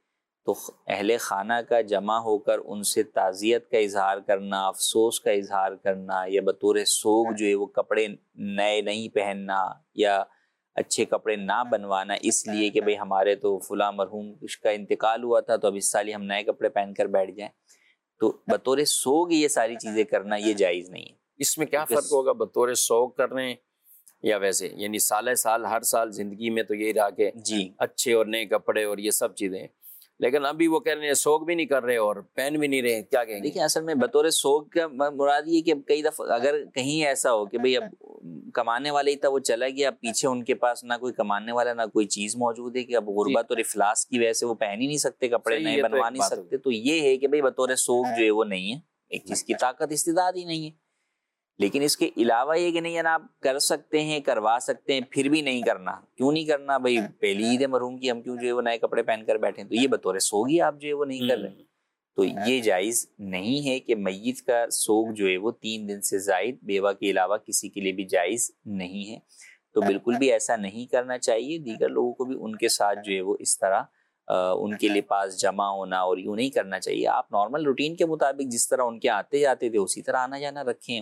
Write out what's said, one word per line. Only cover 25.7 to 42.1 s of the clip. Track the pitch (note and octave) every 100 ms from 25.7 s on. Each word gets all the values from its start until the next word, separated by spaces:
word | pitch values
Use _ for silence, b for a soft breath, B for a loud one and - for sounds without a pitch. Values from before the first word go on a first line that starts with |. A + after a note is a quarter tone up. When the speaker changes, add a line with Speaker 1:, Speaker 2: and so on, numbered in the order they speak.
| A2+
Speaker 2:
سال | A#2 B2 A2+
زندگی | G#2 G2+ G2+ A#2
میں | A2
تو | G#2+
یہی | G#2 G#2+
رہا | G#2+ G2+
کہ | G2 G#2
Speaker 1:
جی۔ | A#2 G#2+ G#2+ F2+ -
Speaker 2:
اچھے | B2 - B2+
اور | A#2 G#2+
نئے | A2 G#2+
کپڑے | G#2+ - G#2+
اور | G#2 G2+
یہ | G#2
سب | G2+ A#2
چیزیں، | - G2+ F#2 D#2 _ B B B _
لیکن | A#2 C#3+
ابھی | C#3 D#3 E3
وہ | D#3+
کہہ | D3
رہے | D3+ D3+
ہیں |
سوگ | C3+ - D#3
بھی | D#3+
نہیں | E3+ D3+
کر | C#3
رہے | A#2+ A#2+
اور | G#2+ G2+
پہن | G2 - C3+ D3+
بھی | D3
نہیں | C3+
رہے، | A#2+ A2+
کیا | G2+ B2+
کہیں | A#2 G#2
گے؟ |
Speaker 1:
دیکھیں، | A#2+ F3
اصل | D#3 E3
میں | D#3+
بطور | D3 A#2+ D3 D#3
سوگ | D3+ C#3+ D3
کا | D3 E3+ E3
م-، | B2+ C#3+ C#3
مراد | C#3 C#3+ D#3
یہ | E3
کہ | D#3+
کئی | D3 C#3 D3
دفعہ | D3+ D3+ -
اگر | A#2 C3 D3
کہیں | A2+ - B2+ D#3 D3+
ایسا | C3+ C3+
ہو | A2+ G#2
کہ | A#2+
بھئی | B2+ B2+
اب | A2+ - - - E2 D#2+ -
کمانے | - A2+ A#2+ C#3+
والا | C#3+ C#3+
ہی | C#3+
تھا | C#3+
وہ | C3+
چلا | B2+ A2+ B2+
گیا، | C3+ C#3
اب | A#2
پیچھے | A#2 A2 C#3
ان | B2
کے | A#2+
پاس | B2 B2 A#2+
نہ | A#2+ A#2+
کوئی | B2
کمانے | A2+ G#2 G2+ A2
والا | A#2+ A#2+
نہ | A#2+ A2+
کوئی | G#2
چیز | G2+